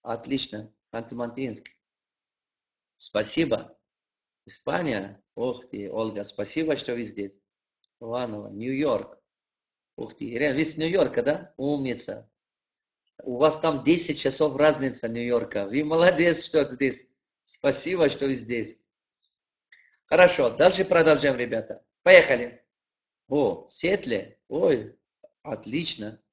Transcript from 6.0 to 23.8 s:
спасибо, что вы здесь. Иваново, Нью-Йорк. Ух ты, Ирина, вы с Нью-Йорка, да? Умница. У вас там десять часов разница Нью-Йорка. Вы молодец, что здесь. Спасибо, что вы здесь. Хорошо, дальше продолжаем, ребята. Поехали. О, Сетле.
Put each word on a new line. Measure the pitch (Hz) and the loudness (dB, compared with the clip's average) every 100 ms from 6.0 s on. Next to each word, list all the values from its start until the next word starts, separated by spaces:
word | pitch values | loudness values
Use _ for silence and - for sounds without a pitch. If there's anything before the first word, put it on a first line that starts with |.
| 113 104 | -6 -6
спасибо, | 101 - 104 156 160 139 | -10 -10 -8 -4 -2 -4
что | - | -4
вы | 120 | -8
здесь. | 110 104 101 _ _ _ _ _ _ _ | -8 -10 -12 _ _ _ _ _ _ _
Иваново, | 117 120 123 104 104 | -8 -6 -6 -8 -12
Нью-Йорк. | 101 123 135 147 107 - - _ _ _ _ _ _ _ - | -8 -6 -2 0 -2 -4 -20 _ _ _ _ _ _ _ -14
Ух | 110 - | -14 -12
ты, | 113 | -8
Ирина, | 120 147 | -2 0
вы | 131 | 0
с | 156 - | -2 -2
Нью-Йорка, | 160 185 156 - | -2 0 0 0
да? | 123 156 - - | -2 -2 -6 -8
Умница. | 139 147 131 117 - 110 110 _ _ _ _ _ _ _ _ - | -4 -2 -4 -6 -8 -14 -16 _ _ _ _ _ _ _ _ -16
У | - 123 | -10 2
вас | 151 151 | 2 2
там | 165 139 | -2 0
десять | 120 170 - 143 | 2 2 0 -2
часов | 135 - 151 135 | -4 0 0 4
разница | 151 131 131 - 113 | 4 4 -4 -4 -8
Нью-Йорка. | 117 120 120 - 104 98 | -6 -2 -2 -2 -6 -2
Вы | 127 | -2
молодец, | 151 160 180 156 175 160 | 0 4 4 6 2 2
что | - 156 135 | 0 0 0
здесь. | 127 135 - _ _ _ _ | 0 -2 -2 _ _ _ _
Спасибо, | _ - 139 135 160 180 147 | _ -2 -2 -2 -4 2 2
что | - 139 | 2 -4
вы | |
здесь. | 127 110 120 107 - _ _ _ _ _ _ _ _ _ - _ _ _ | -4 -4 -6 -6 -14 _ _ _ _ _ _ _ _ _ -20 _ _ _
Хорошо, | 165 180 - 123 | 6 6 6 0
дальше | - 170 185 | 4 4 4
продолжаем, | 185 170 160 147 143 123 | 2 4 6 4 2 0
ребята. | 120 113 - - _ _ | -4 -4 -6 -16 _ _
Поехали. | 175 185 160 123 120 - _ _ _ _ _ _ _ | 10 10 10 0 -2 -12 _ _ _ _ _ _ _
О, | 143 120 85 - | 0 0 -2 -12
Сетле. | - | -6